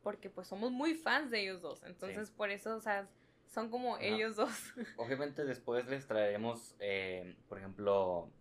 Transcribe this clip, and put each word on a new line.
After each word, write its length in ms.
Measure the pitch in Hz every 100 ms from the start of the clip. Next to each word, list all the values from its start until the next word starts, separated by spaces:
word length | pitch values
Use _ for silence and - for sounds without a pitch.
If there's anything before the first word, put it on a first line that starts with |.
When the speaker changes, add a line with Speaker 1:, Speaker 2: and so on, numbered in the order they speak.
Speaker 1:
porque, 260 | 208 208 190
pues, 180 | - 185
somos 240 | 196 240
muy 220 | 247 311
fans 380 | 320 - 254 285
de 100 | 226
ellos 200 | 190 185
dos. 180 | 165 -
Entonces, 440 | - 180 190 196 214
Speaker 2:
Sí. 60 | -
Speaker 1:
por 140 | 208
eso, 240 | 202 214 220
o 40 |
sea, 260 | 214 202 196 - - _ -
son 220 | - 226
como 260 | 240 254 220
Speaker 2:
Ajá. 80 | 202
Speaker 1:
ellos 300 | 214 220 208
dos. 140 | 254 - - -
<laughs> 220 | 226 -
Speaker 2:
Obviamente 480 | 117 131 147 143 143
después 400 | 123 - 120 123
les 200 | 135 135
traeremos, 680 | 110 104 104 113 117 - -
eh, 560 | 101 98 95 90 90 87 -
por 100 | 98
ejemplo 720 | 98 95 101 98 92 87 80 -